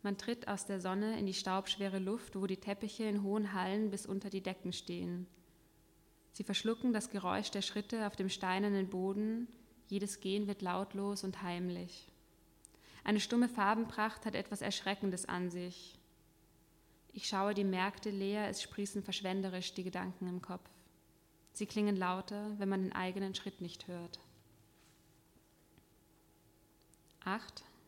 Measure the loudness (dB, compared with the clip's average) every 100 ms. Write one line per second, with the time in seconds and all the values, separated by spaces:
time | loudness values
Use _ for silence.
0 | 0 0 -2 -2 -2 -4 -2 -2 0 2
1 | 2 2 0 0 2 2 2 0 0 2
2 | 0 -2 -4 -2 0 0 -2 -2 -2 0
3 | 2 4 4 4 2 2 2 2 2 0
4 | -2 -4 -2 -2 -2 -2 -4 -4 -4 -4
5 | -2 -4 -6 -14 -20 -20 -20 -20 -20 -20
6 | -20 -20 -20 -8 -2 2 2 2 4 2
7 | 2 -2 0 0 0 -2 0 -2 -2 -2
8 | -2 0 -2 0 2 4 4 4 2 0
9 | 0 2 0 0 -4 -8 -20 -20 -4 -2
10 | -2 -2 0 2 0 -2 0 0 -2 -2
11 | -2 -2 -4 -4 -4 -2 -2 -2 -6 -12
12 | -18 -20 -20 -20 -20 -20 -20 -20 -20 -6
13 | 2 2 4 4 4 4 4 4 2 0
14 | 0 0 -2 -2 -2 -2 -2 0 -2 0
15 | 0 0 -2 -2 -2 -2 -6 -10 -18 -20
16 | -20 -20 -20 _ -20 -20 -20 -20 -20 -20
17 | -16 -6 0 2 4 4 4 4 2 0
18 | -4 0 0 2 0 -2 -4 -4 -2 -2
19 | -4 -4 0 0 0 -2 -4 -4 -4 -2
20 | -4 -4 -4 -4 -6 -10 -10 -20 -20 -20
21 | -20 -20 _ -20 -16 -6 0 4 4 4
22 | 2 0 -2 -4 -4 0 2 4 2 2
23 | 0 0 -2 -2 -6 -6 -8 -8 -10 -8
24 | -8 -12 -16 -20 -20 -20 -20 -20 -20 -20
25 | -20 -20 -20 -20 _ _ -20 -20 _ -20
26 | -20 -20 _ _ -20 _ _ _ _ -20
27 | -20 -10 -4 -4 -6 -16 -20 -20